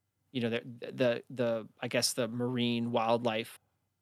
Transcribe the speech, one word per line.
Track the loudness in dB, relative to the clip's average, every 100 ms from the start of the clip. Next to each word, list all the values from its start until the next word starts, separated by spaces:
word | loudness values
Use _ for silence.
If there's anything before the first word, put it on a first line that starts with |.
| _ _ _
you | -2
know, | 0
the, | -2 -6 -12 -8
the, | 0 2 2 -4
the, | -2 0 0 -4 -8
I | -2
guess | 0 0
the | 0 -2
marine | 0 0 2 2 2 0
wildlife, | 2 4 2 2 -2 -4 -12 _ _ _ _